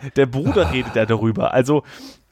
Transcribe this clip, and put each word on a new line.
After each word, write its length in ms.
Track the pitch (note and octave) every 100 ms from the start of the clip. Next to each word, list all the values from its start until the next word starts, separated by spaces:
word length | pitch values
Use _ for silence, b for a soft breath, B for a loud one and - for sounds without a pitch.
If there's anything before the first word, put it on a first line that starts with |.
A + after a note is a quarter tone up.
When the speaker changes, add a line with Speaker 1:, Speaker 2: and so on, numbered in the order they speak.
| C3+ -
Speaker 1:
der 100 | C3+
Bruder 400 | C3 D3+ G3+ D#3
Speaker 2:
Ah. 40 |
Speaker 1:
redet 260 | B2+ B2 A#2
ja 100 | A2
darüber. 480 | A2+ A2+ G#2+ -
Also 300 | C3 B2+ D3 - B B B _